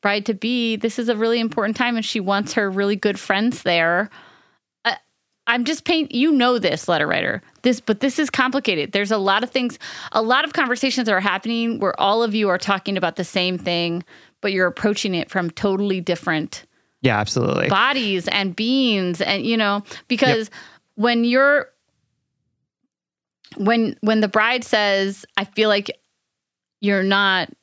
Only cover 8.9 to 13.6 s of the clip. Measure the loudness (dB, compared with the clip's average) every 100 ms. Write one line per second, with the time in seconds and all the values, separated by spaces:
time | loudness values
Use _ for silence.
8.9 | -2 0 0 2 0 0 -2 -4 -6 -16
9.9 | -14 -2 -2 2 2 2 0 0 0 0
10.9 | 0 0 2 2 -2 -2 -2 -2 -2 -2
11.9 | 0 2 2 0 2 2 0 0 -2 -2
12.9 | -2 -2 -2 -4 -2 -2 -2